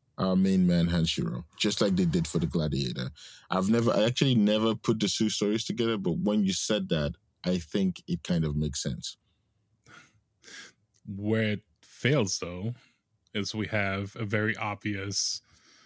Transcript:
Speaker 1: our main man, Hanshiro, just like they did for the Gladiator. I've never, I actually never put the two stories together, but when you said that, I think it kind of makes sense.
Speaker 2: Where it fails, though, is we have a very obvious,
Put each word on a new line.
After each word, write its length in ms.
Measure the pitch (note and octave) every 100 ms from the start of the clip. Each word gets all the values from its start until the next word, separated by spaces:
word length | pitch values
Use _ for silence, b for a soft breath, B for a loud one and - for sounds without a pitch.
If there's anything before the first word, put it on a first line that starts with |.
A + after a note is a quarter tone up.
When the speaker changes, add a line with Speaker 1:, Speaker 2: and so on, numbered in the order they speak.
| _ -
Speaker 1:
our 180 | F#2+ F#2
main 320 | F#2+ F#2+ F2+
man, 200 | F2 E2+
Hanshiro, 580 | E2+ D#2+ - - B1 - -
just 240 | G#2 -
like 140 | G#2 F#2
they 100 | F2
did 220 | F2 D#2+
for 120 | E2+
the 60 | D2
Gladiator. 640 | E2+ D#2 C#2 C2 - B1+ B B B B
I've 200 | F#2 F#2+
never, 220 | A#2 A#2
I 120 | G2
actually 320 | G#2+ B2 C#3 A#2
never 400 | G#2 G#2+ A2+ G#2+
put 240 | - A2
the 80 | G#2
two 220 | - G#2+
stories 340 | - G#2 A2
together, 340 | - A2 A#2 A2
but 200 | F#2+ E2
when 240 | F#2+ G#2+
you 100 | F#2+
said 360 | F2+ - G#2+ F#2+
that, 240 | D#2+ D2 - _ _ F2
I 120 | F#2
think 460 | - G#2 F#2+ F2 -
it 160 | F2
kind 200 | - F2
of 120 | D#2 D2
makes 280 | D2+ -
sense. 340 | D2+ C2 - - _ _ _ _ _ _ _ B B B _ _ B B B B _ - -
Speaker 2:
Where 460 | G2 G#2 A2 A2
it 80 | G#2 _ _
fails, 560 | - - A#2+ D3 A#2+ -
though, 340 | F2 F2+ G#2+ B2 b b _ _ _
is 200 | G#2+ G2 G#2+
we 120 | G2
have 480 | G#2+ G2 G2 G2 -
a 100 | G#2+
very 300 | G#2+ G#2+ G#2+
obvious, 840 | G#2+ G2+ G#2+ G2+ G2 F#2+ - - b b b b